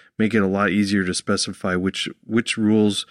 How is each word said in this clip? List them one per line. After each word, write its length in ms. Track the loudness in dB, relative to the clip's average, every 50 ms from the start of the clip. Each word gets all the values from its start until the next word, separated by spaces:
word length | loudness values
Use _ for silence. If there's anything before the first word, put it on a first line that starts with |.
| -20 _ _ -2
make 140 | -2 0
it 100 | 2 2
a 40 | 2
lot 240 | 2 0 0 0 0
easier 340 | 2 2 2 2 0 0 0
to 80 | 0 -4
specify 600 | -4 -2 -2 -2 -2 -2 -6 -8 -8 -4 -2 -2
which, 320 | 0 -2 -2 -4 -4 -8 -8 -10 _ _
which 300 | -2 -2 -2 -2 -2 -4
rules 480 | 0 2 4 4 4 4 4 2 -2 -8 -10